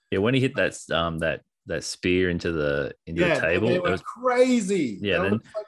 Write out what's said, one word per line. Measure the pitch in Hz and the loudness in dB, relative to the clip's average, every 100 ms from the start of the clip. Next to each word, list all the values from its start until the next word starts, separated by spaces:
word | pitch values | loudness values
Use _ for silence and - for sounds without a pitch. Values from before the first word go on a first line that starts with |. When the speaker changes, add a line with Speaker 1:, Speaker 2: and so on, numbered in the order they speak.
| _ | _
Speaker 1:
Yeah, | 95 | 0
when | 107 | 2
he | 131 | 2
hit | 127 - | 2 0
that, | 87 - - | -2 -2 -4
um, | 78 85 82 | -2 -2 -2
that, | 80 67 _ _ - | -4 -4 _ _ -10
that | 82 | -8
spear | - - 110 92 92 | -8 -4 0 2 2
into | 87 87 | 0 -2
the, | 82 73 71 65 - - | -2 -2 -2 -4 -10 -6
into | 85 | 0
Speaker 2:
Yeah, | 175 151 | 0 2
Speaker 1:
the | |
table, | 82 90 - | 2 2 2
Speaker 2:
they | 180 | 0
Speaker 1:
it | |
Speaker 2:
went | 175 | 0
Speaker 1:
was | - | -4
Speaker 2:
crazy. | - 226 247 247 254 247 190 196 127 98 | -6 -4 0 4 4 2 0 -2 -2 -4
Speaker 1:
Yeah, | 101 87 | 0 0
Speaker 2:
They | |
Speaker 1:
then | 98 | 2
Speaker 2:
were | 110 | -2
just | - | -4
like, | - | -12